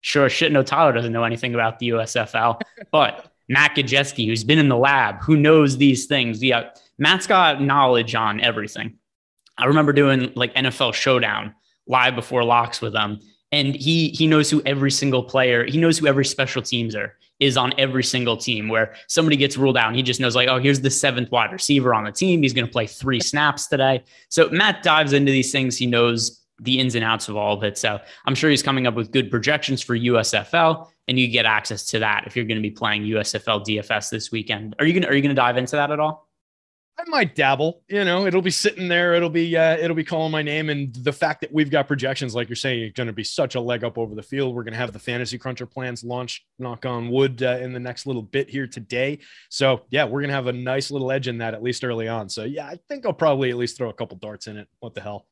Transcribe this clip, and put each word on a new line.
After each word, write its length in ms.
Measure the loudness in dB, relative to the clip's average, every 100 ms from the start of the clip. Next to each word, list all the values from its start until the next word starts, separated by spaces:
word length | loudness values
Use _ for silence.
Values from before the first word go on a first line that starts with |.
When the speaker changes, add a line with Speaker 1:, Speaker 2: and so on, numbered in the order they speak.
Speaker 1:
Sure 240 | 0 2 2
as 60 |
shit, 200 | 2 2
no, 120 | 2
Tyler 300 | 2 4 4
doesn't 200 | 4 -2
know 120 | -2 -2
anything 280 | -2 -4
about 240 | 0 -2 -2
the 80 | -2
U 160 | 0
S 140 | 0 -2
F 180 | -2
L, 260 | 0 0 0 -8 -14
<laughs> 160 | 0
but 400 | 2 2 -2 -18 _ 0
Matt 260 | 4 4 4
Gajewski, 500 | 2 2 0 -2 -2
who's 180 | 0
been 140 | 4 4
in 100 | 4
the 80 | 4
lab, 460 | 4 4 2 -2
who 160 | 2 4
knows 400 | 8 8 6 4
these 300 | 4 4 0
things. 360 | -2 -2 -2
Yeah, 280 | 0 0 -2 -18 _ 0
Matt's 300 | 2 2 2
got 340 | 4 4 2
knowledge 540 | 2 4 4 2 2 0
on 260 | 0 0
everything. 560 | 0 -2 -8 -8 -10 -12 _ _ _ _ _ -2
I 60 | 2
remember 280 | 4 4
doing, 380 | 4 4 4 0 -2
like, 180 | 0 0
N 100 | 0
F 160 | 0
L 100 | -2
Showdown 600 | 0 2 2 2 -2 -6 _ _ _ 0
live 300 | 2 2 0
before 280 | -2 0
locks 380 | 4 4 2 -4
with 140 | -4 -2
him, 240 | -2 -4 -14 _ _
and 240 | 0 0 -2
he, 340 | 0 2 2
he 160 | 2 4
knows 240 | 4 4
who 140 | 2 0
every 240 | 0 0
single 320 | 0 0 0
player, 420 | 0 0 2 2 0
he 120 | 2
knows 220 | 2 4
who 80 | 2
every 180 | 2 0
special 380 | -2 -4 -4
teams 320 | -4 -4 -4 -6
are, 200 | -10 _ _ _
is 160 | 2 4
on 180 | 0 0
every 260 | 0 2
single 320 | 0 0 0 -2
team, 320 | -2 -4 -2
where 260 | 0 0 -4 -2
somebody 300 | 2 4 4
gets 180 | 2 2
ruled 220 | 2 4
out 100 | 2
and 80 | 0
he 80 |
just 160 | 0 0
knows, 160 | 0 2
like, 140 | 2
"Oh, 100 | 2
here's 220 | 2 2
the 80 | 0
seventh 400 | 0 0 0 0
wide 220 | 0 0
receiver 400 | -4 2 2 4
on 100 | 0
the 80 | -2
team. 320 | -2 0 2
He's 80 | 2
gonna 160 | 0 -2
play 180 | -4 -6
three 360 | -6 -4 -2
snaps 460 | -2 0 0 -2 -4
today." 360 | 0 2 0 _ _ _
So 220 | 2 2
Matt 340 | 4 0 2
dives 300 | 2 4 4
into 180 | 4 4
these 200 | 2 0
things. 260 | -2 -2 -2
He 80 | 0
knows 560 | 2 2 2 -4 -8 _ _
the 200 | -2 0
ins 160 | 0 0
and 100 | 0
outs 240 | -2 -2
of 80 | -4
all 180 | -2 0
of 80 |
it. 140 | -2 -2
So 240 | -4 -4 -10 -8 -4
I'm 100 | 0
sure 140 | 2
he's 120 | 2
coming 240 | 0 0 0
up 80 |
with 200 | -2 -2
good 180 | -2 0
projections 500 | -2 0 -2 -2 -6
for 140 | -2 -2
U 240 | 2 2
S 140 | 2
F 200 | -2 0
L, 380 | 2 2 0 -8 _ -4
and 100 | 0
you 120 | 2
get 160 | 2 2
access 400 | 0 -2 -8 -4
to 120 | -2
that 280 | 0 -2 -4
if 80 | -6
you're 80 |
gonna 160 | -4 -4
be 120 | -4
playing 340 | -4 -2 -2 -2
U 140 | -2
S 140 | -2
F 140 | -6 -2
L 140 | -4
D 180 | -2 -6
F 100 | -2
S 200 | -4 -4
this 240 | -8 -6
weekend. 420 | -8 -6 -8 -8 0
Are 80 | 2
you 80 |
gonna, 140 | 2 2
are 80 | 2
you 60 |
gonna 120 | 2
dive 220 | 2 2 0
into 220 | -2 -2
that 140 | -2
at 80 | -2
all? 260 | -4 -4 _ _ _ _ _ _ _ -14
Speaker 2:
I 100 | -4
might 240 | -2 -2
dabble, 500 | 2 0 2 -2 -4 _
you 160 | -2
know, 220 | 0 0 0
it'll 160 | 0
be 100 | 0
sitting 380 | -2 -2 -4 -2
there. 240 | 0 2
It'll 160 | 2 2
be, 260 | -2 0 2
uh, 220 | 2 2
it'll 180 | -2 -2
be 80 |
calling 300 | -4 -4 -2
my 80 | -2
name. 280 | -2 -4 -2
And 240 | -4 -6
the 200 | -4 -4
fact 260 | -2 -4 -2
that 120 | -4
we've 160 | 0 2
got 180 | 0 0
projections, 480 | -2 -2 -4 -6 -6
like 140 | -6
you're 80 | -6
saying, 260 | -4 -4
it's 140 | -6 -6
gonna 160 | -6
be 100 | -6
such 320 | -8 -4 -2 -2
a 60 |
leg 240 | -4 -4 -4
up 120 | -6
over 180 | -8 -8
the 80 |
field. 300 | -8 -4 -4
We're 100 | -4
gonna 120 | -10 -8
have 160 | -8
the 80 | -8
Fantasy 380 | -6 -6 -6 -8
Cruncher 280 | -10 -10 -12
plans 380 | -10 -10 -10
launch, 420 | -8 -8 -8 -12 _ _
knock 280 | -12 -8 -6
on 240 | -6 -2
wood, 320 | 0 0 0
uh, 160 | -2 -2
in 100 | -6
the 80 | -10
next 260 | -10 -10 -8
little 160 | -8
bit 280 | -6 -6 -6
here 180 | -8 -8
today. 520 | -12 -8 -4 -4 -4 -14 -20 _
So, 360 | 0 2 2 _
yeah, 140 | -2
we're 160 | 0 -2
gonna 140 | -4
have 140 | -4 -4
a 60 |
nice 380 | -6 -4 -4 -4
little 180 | -6 -2
edge 200 | -4 -4
in 80 | -6
that, 160 | -6
at 100 | -6
least 220 | -6 -4 -4
early 240 | -4 -4
on. 180 | -6 -8
So, 160 | -10
yeah, 220 | -8 -10 -12
I 120 | -16 _
think 160 | -8 -6
I'll 80 |
probably 360 | 0 0 2 0
at 60 | -2
least 220 | -6 -6
throw 120 | -8
a 40 |
couple 240 | -6 -10 -10
darts 300 | -16 -14 -16
in 100 | -16
it. 100 | -18 _
What 120 | -16
the 80 | -12
hell? 240 | -12 -14 _